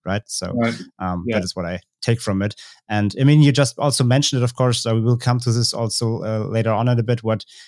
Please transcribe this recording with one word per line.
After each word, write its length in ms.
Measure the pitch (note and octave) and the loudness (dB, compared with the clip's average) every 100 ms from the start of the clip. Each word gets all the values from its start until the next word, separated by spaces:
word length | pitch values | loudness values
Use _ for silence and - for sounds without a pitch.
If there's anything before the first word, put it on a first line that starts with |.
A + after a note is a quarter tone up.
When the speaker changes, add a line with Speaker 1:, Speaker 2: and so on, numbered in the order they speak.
Speaker 1:
right? 180 | - G2+ - | -6 -6 -6
So, 260 | - F2+ | -8 -6
Speaker 2:
Right. 200 | A#2+ A#2 A#2 - - | -2 -2 -4 -12 -8
Speaker 1:
um, 260 | F#2 F2 G#2+ | -6 -4 -2
Speaker 2:
Yeah. 100 | A2 | -2
Speaker 1:
that 80 | |
is 120 | F2+ - | -4 -6
what 80 | |
I 160 | E2+ F#2 - _ | -6 -8 -12 _
take 180 | - A#2+ | -2 -2
from 220 | - G2 | -2 -2
it. 120 | G2+ - - - - | -2 -6 -18 -18 -4
And 260 | G#2 G2+ - | -2 0 2
I 60 | |
mean, 180 | C#3 D3+ | 4 6
you 80 | C#3+ | 6
just 280 | B2+ B2+ - | 4 0 0
also 260 | G2+ - | -2 2
mentioned 380 | B2 C3 C#3+ C3 | 2 2 2 0
it, 20 | |
of 100 | A#2+ | 0
course, 280 | - B2+ A#2 | 0 0 0
so 120 | A2+ | 0
we 60 | A2+ | 0
will 160 | A2+ A#2+ | 2 2
come 240 | B2 B2 | 0 0
to 100 | A#2+ | 0
this 220 | A#2 A2+ | 0 0
also, 480 | - A2+ - A2+ A2+ | -2 -4 -2 -4 -4
uh, 240 | G#2+ A2 G#2 | -4 -4 -2
later 240 | A2+ A2 | -2 0
on 160 | G#2+ B2 | 0 2
in 100 | A#2+ | 2
a 40 | |
bit, 220 | A2+ A#2+ | 0 0
what, 200 | A2 G#2+ - - | 0 -4 -6 -20